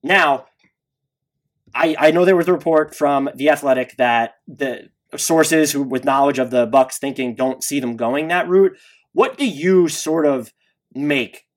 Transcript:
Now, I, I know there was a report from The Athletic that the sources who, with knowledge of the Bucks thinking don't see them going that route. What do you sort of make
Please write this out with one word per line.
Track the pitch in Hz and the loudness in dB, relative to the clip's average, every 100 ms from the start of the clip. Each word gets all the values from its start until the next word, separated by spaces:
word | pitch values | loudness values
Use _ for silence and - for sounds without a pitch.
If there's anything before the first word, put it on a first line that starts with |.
Now, | 262 190 156 135 - _ _ _ _ _ _ _ _ _ _ _ _ | 2 2 2 0 -4 _ _ _ _ _ _ _ _ _ _ _ _
I, | 123 160 156 | -2 -2 4
I | 156 | 2
know | 165 | 4
there | 180 | 4
was | 185 170 | 4 2
a | |
report | 180 170 156 151 | 0 2 2 0
from | - 147 139 139 131 | -2 0 0 -2 0
The | 143 | 0
Athletic | 143 143 127 123 - | 2 2 0 -2 -2
that | 123 117 113 _ - | 0 2 -2 _ -20
the | 127 135 117 - _ _ 147 | -8 -6 -6 -14 _ _ -10
sources | - 165 151 160 147 | 0 0 2 0 0
who, | 143 | -2
with | 135 131 | -4 -4
knowledge | 139 135 143 135 | -2 0 0 0
of | 123 | -2
the | 123 113 | -2 2
Bucks | 131 131 - | 2 0 -4
thinking | 139 131 127 113 | -10 -6 -8 -4
don't | 131 127 | -4 -4
see | - 143 | -6 -6
them | 120 117 | -6 -6
going | 117 139 160 | -4 -4 -2
that | 175 175 | -4 2
route. | 185 190 - _ _ _ | 2 2 0 _ _ _
What | - 262 262 | -2 -2 0
do | 269 | -4
you | 143 175 185 165 | -2 2 2 2
sort | 151 - 165 151 | -2 -4 0 0
of | 131 113 _ _ _ _ | 0 -6 _ _ _ _
make | 127 147 143 107 - _ | -8 -2 -2 -4 -10 _